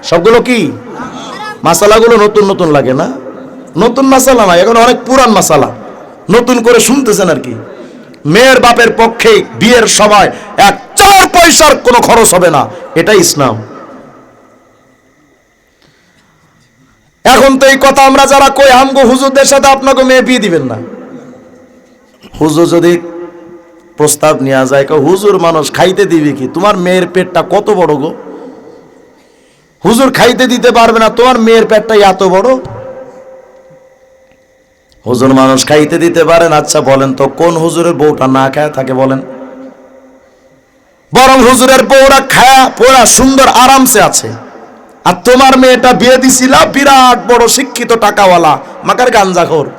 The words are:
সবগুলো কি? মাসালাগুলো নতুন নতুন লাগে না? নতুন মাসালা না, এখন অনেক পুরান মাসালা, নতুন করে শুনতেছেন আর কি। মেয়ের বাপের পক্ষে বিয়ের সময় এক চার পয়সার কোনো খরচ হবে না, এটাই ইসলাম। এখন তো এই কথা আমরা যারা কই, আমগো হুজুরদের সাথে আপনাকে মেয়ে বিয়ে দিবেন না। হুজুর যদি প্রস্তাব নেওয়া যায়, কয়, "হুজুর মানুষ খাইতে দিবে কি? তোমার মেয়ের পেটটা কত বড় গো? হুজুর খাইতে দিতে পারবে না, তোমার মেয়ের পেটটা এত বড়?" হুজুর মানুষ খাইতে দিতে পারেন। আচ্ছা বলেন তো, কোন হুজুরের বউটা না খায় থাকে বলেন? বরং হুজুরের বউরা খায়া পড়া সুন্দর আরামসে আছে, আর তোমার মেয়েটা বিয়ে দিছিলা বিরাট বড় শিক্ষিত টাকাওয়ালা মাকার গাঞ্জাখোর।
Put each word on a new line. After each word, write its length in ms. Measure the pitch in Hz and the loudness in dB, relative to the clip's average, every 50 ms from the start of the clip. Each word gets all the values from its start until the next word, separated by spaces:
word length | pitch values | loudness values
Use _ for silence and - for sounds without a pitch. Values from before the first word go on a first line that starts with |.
| - | -6
সবগুলো 380 | - 160 175 170 220 226 240 | -4 -4 0 0 2 2 2
কি? 300 | 220 254 254 233 180 135 110 - - - - - - - - - - - - - - - - - - | 2 0 -2 -2 -2 -4 -6 -10 -16 -18 -16 -16 -16 -16 -16 -16 -18 -16 -16 -14 -14 -14 -14 -6 -2
মাসালাগুলো 540 | 151 170 170 202 208 214 226 226 233 233 220 | -2 0 2 2 2 2 4 4 4 4 4
নতুন 340 | 208 208 208 208 208 196 | 2 2 2 0 0 0
নতুন 200 | 196 - 185 160 | 0 -2 0 0
লাগে 220 | 147 143 135 123 131 | 0 0 0 0 -2
না? 180 | 135 165 247 262 - - - - - - - - - - - - 156 | -2 -4 -6 -8 -12 -14 -18 -18 -18 -20 -20 -20 -20 -20 -12 -6 -2
নতুন 280 | 196 247 247 262 277 | -2 -2 0 0 0
মাসালা 400 | 269 262 262 - - 262 240 214 | 2 2 2 2 2 2 2 2
না, 100 | 190 175 | 2 2
এখন 220 | 170 185 214 233 233 | 2 2 2 2 2
অনেক 200 | 226 240 247 - - | 2 2 0 -2 -2
পুরান 260 | 226 254 269 262 233 | -2 0 2 2 2
মাসালা, 400 | 214 190 165 - 160 143 127 117 117 - - - - - - - - - - - | 2 0 0 0 0 0 0 -2 -6 -14 -18 -20 -20 -20 -20 -20 -20 -20 -6 0
নতুন 320 | 180 233 240 247 254 247 220 | 0 0 2 0 -2 0 0
করে 160 | 233 240 226 | 2 2 2
শুনতেছেন 500 | 220 - 247 285 262 226 208 180 196 185 | 2 0 -2 -2 0 -2 -2 -2 0 -2
আর 60 | 160 | -2
কি। 180 | 131 - 127 113 113 110 - - - - - - - - - - - - | -4 -6 -12 -14 -14 -16 -18 -20 -20 -20 -20 -20 -20 -20 -20 -20 -12 -6
মেয়ের 340 | 147 156 208 247 269 262 247 | -2 0 2 4 4 2 2
বাপের 280 | - 240 233 233 233 226 - - | 2 0 2 2 0 0 0 0
পক্ষে 460 | 226 226 226 - - 233 220 190 - - 226 | -2 -2 -2 -2 0 2 2 2 0 -4 -8
বিয়ের 320 | 113 151 226 247 240 226 - | -4 -2 0 2 2 2 0
সময় 440 | - - 214 208 208 208 185 135 - - - - - - | 0 0 0 2 2 2 0 0 -2 -8 -16 -14 -2 0
এক 220 | - - - - - - - | 0 0 0 -2 -12 -14 -4
চার 320 | - 415 381 403 381 370 - | 0 2 2 4 4 2 2
পয়সার 480 | - 370 339 339 - - 311 302 269 | 2 2 2 2 2 2 2 2 2
কোনো 240 | - - 240 240 240 | 0 0 0 2 2
খরচ 340 | - - 233 226 226 - - | 2 2 2 2 2 2 2
হবে 160 | 185 180 175 | 2 0 0
না, 180 | 160 139 117 110 113 - - - - | 0 0 -2 -4 -8 -16 -20 -8 -6
এটাই 240 | 156 170 - 214 196 | -4 -2 2 2 2
ইসলাম। 440 | 170 - - 143 139 123 110 107 110 - - - - - - - - - - - - _ _ _ _ _ _ _ _ _ _ _ _ _ _ _ _ _ _ _ _ _ _ _ _ _ _ _ _ _ _ _ _ _ _ _ _ _ _ _ _ _ _ _ _ _ _ _ _ _ _ _ _ _ _ _ _ _ _ _ _ | 2 0 -2 -2 -2 -2 -4 -6 -10 -16 -18 -20 -20 -20 -20 -20 -20 -20 -20 -20 -20 _ _ _ _ _ _ _ _ _ _ _ _ _ _ _ _ _ _ _ _ _ _ _ _ _ _ _ _ _ _ _ _ _ _ _ _ _ _ _ _ _ _ _ _ _ _ _ _ _ _ _ _ _ _ _ _ _ _ _ _
এখন 360 | - 254 220 254 269 269 262 | -2 0 2 2 2 2 2
তো 80 | 269 269 | 2 0
এই 100 | 269 262 | 0 2
কথা 280 | 254 269 269 - 269 | 0 0 2 2 2
আমরা 200 | 269 269 277 269 | 2 2 2 2
যারা 240 | 262 277 277 277 269 | 2 2 2 2 2
কই, 200 | 269 277 277 277 | 2 2 2 4
আমগো 320 | 254 247 269 269 269 269 | 4 4 2 0 0 0
হুজুরদের 440 | 269 233 254 262 277 269 262 277 269 | 2 2 2 0 0 0 0 0 2
সাথে 220 | 269 277 277 - 277 | 2 2 2 2 2
আপনাকে 360 | 277 269 254 269 269 262 262 | 0 0 0 -2 0 0 0
মেয়ে 180 | 254 262 262 | 2 2 0
বিয়ে 180 | 240 196 254 202 | 2 0 0 0
দিবেন 240 | 190 202 170 160 139 | 0 0 -2 -2 -4
না। 120 | 127 113 110 - - - - - - - - - - - - - - - - - _ _ _ _ _ _ _ _ _ _ _ - - - - | -4 -8 -10 -12 -14 -16 -18 -20 -20 -20 -20 -20 -20 -20 -20 -20 -20 -20 -20 -20 _ _ _ _ _ _ _ _ _ _ _ -20 -20 -8 -4
হুজুর 240 | 147 156 151 151 170 | -2 -2 0 0 0
যদি 360 | - 165 170 170 170 175 170 - - - - - - - - - - - - - _ - - _ _ _ - | 0 0 0 0 0 0 -2 -4 -10 -16 -16 -16 -16 -18 -20 -20 -20 -20 -20 -20 _ -20 -20 _ _ _ -4
প্রস্তাব 440 | 151 151 - - - 156 156 135 | -2 -2 -2 -2 -2 -2 -2 -2
নেওয়া 240 | 131 135 135 131 131 | -2 -2 -2 -2 0
যায়, 200 | 127 135 139 139 | 0 0 -2 0
কয়, 120 | 139 156 151 | 0 0 -2
"হুজুর 420 | 135 151 185 190 202 208 202 185 | 0 0 -2 0 0 0 0 0
মানুষ 340 | 170 170 165 156 151 139 - | 0 -2 -2 -2 -4 -4 -2
খাইতে 320 | 139 160 185 185 180 202 | -2 0 0 0 -2 -2
দিবে 260 | 170 165 160 147 147 | 0 0 0 0 -2
কি? 160 | 139 - 131 127 131 | -4 -4 -8 -8 -6
তোমার 240 | 160 180 208 208 190 | -2 -2 -2 -2 -2
মেয়ের 300 | 180 180 185 185 175 175 | -2 -2 0 -2 -2 -2
পেটটা 360 | - 190 180 - - 170 156 - | -2 -4 -4 -2 -4 -6 -4 -2
কত 200 | - 202 202 - | -4 -4 -2 -2
বড় 260 | 214 190 175 151 151 | -2 0 0 0 -2
গো? 180 | 139 139 165 - - - - - - - - - - - - - - - _ _ _ _ _ _ _ _ _ _ _ _ _ _ _ _ _ _ _ - | -2 -4 -8 -10 -12 -18 -20 -20 -20 -20 -20 -20 -20 -20 -20 -20 -20 -20 _ _ _ _ _ _ _ _ _ _ _ _ _ _ _ _ _ _ _ -2
হুজুর 260 | 180 226 233 269 262 | -2 0 2 0 0
খাইতে 360 | - - 196 240 247 190 254 247 | 0 2 2 2 2 2 0 -2
দিতে 240 | 247 247 - 247 | -2 0 0 0
পারবে 280 | 233 240 226 226 226 226 | 2 2 2 2 2 0
না, 100 | 226 214 | 0 0
তোমার 300 | - - 233 254 254 240 | 0 0 0 2 2 2
মেয়ের 260 | 226 220 226 226 220 | 2 2 2 2 2
পেটটা 300 | 196 220 214 208 220 226 | 2 0 -2 0 0 0
এত 280 | 208 202 196 185 185 196 | 2 2 2 2 0 0
বড়?" 340 | 185 175 190 202 247 262 254 - - - - - - - - - - - - - - - - - - _ - _ - - - _ _ _ _ _ _ _ _ _ _ _ _ _ _ _ _ _ _ _ _ _ _ _ _ _ 104 | 0 0 0 0 0 -2 -2 -4 -12 -16 -16 -16 -16 -18 -18 -20 -20 -20 -20 -20 -20 -20 -20 -20 -20 _ -20 _ -20 -20 -20 _ _ _ _ _ _ _ _ _ _ _ _ _ _ _ _ _ _ _ _ _ _ _ _ _ -6
হুজুর 260 | 123 120 127 131 131 | -2 -2 0 0 2
মানুষ 340 | 131 131 131 135 131 - - | 2 2 2 0 0 0 0
খাইতে 300 | 147 151 151 147 165 170 | 0 0 0 0 -2 -2
দিতে 260 | 170 170 - 165 160 | -2 -2 0 0 0
পারেন। 300 | 151 165 170 170 170 156 | 2 2 2 2 2 0
আচ্ছা 280 | 151 147 151 - 151 | -2 -2 -2 -4 -2
বলেন 320 | 139 123 135 135 135 135 131 | 0 0 0 0 0 -2 -2
তো, 140 | - 139 135 | -2 -4 -4
কোন 300 | - - 160 170 170 165 | -2 -2 -2 -2 0 -2
হুজুরের 360 | 160 170 165 165 170 170 170 | -4 -4 -2 -2 -2 -2 -2
বউটা 340 | 131 147 151 147 - 135 131 | 0 0 0 0 0 -2 -2
না 220 | 131 135 135 135 | 0 0 -2 -2
খায় 200 | 135 147 151 151 | -2 -4 -4 -4
থাকে 240 | 147 - 135 127 131 | -4 -6 -6 -6 -4
বলেন? 280 | 127 135 135 131 131 - - - - - - - - - - - _ - - _ - _ - _ _ _ _ _ _ _ _ _ _ _ _ _ _ _ _ _ _ _ _ - | -2 -2 -2 -2 -6 -8 -12 -18 -20 -20 -20 -20 -20 -20 -20 -20 _ -20 -20 _ -20 _ -20 _ _ _ _ _ _ _ _ _ _ _ _ _ _ _ _ _ _ _ _ 0
বরং 260 | 240 254 262 269 269 | 2 2 4 4 4
হুজুরের 420 | 240 240 254 - 254 262 262 262 247 | 4 4 4 2 2 2 2 2 2
বউরা 380 | 196 269 269 269 269 277 269 269 262 | 2 4 4 4 4 4 2 0 0
খায়া 420 | - - 226 254 269 262 262 262 262 - | 0 2 4 4 4 4 2 2 0 0
পড়া 280 | 226 254 262 262 233 | 2 2 4 4 2
সুন্দর 420 | 220 - - 247 262 269 262 269 - | 2 2 0 0 2 2 2 2 2
আরামসে 540 | - 226 247 254 269 269 262 254 - 214 | 2 2 2 4 4 2 2 2 2 0
আছে, 280 | 180 151 - - - 113 113 110 - - - - - - - - - - _ _ _ | 0 0 -2 -4 -8 -8 -14 -14 -18 -20 -20 -20 -20 -20 -20 -20 -20 -20 _ _ _
আর 100 | 156 180 - - | -2 -2 -2 0
তোমার 320 | - 247 262 269 262 269 262 | 2 2 4 4 4 4 4
মেয়েটা 360 | 254 262 254 247 247 254 247 | 4 2 2 2 2 0 2
বিয়ে 240 | - - 247 262 254 | 2 2 2 2 2
দিছিলা 480 | 262 262 - - 254 262 262 - - | 2 0 0 0 0 0 2 2 0
বিরাট 640 | 311 - 277 277 285 277 262 254 254 247 226 170 - | 0 -2 -2 0 2 4 4 4 4 2 0 0 0
বড় 160 | 240 233 233 233 | 0 2 2 0
শিক্ষিত 460 | 233 - 240 - - - 240 226 233 | 0 -2 -4 -6 -8 -10 -4 -4 -2
টাকাওয়ালা 640 | 226 - 208 202 202 202 190 180 170 170 156 143 123 - - - - - | 0 0 -2 0 2 2 2 2 2 2 0 0 -2 -4 -14 -20 -14 -4
মাকার 280 | 160 202 214 247 254 | -4 -2 0 0 0
গাঞ্জাখোর। 580 | 226 226 196 190 185 180 170 - 160 156 135 123 - | 2 0 0 0 0 -2 -2 -2 -2 -4 -4 -6 -10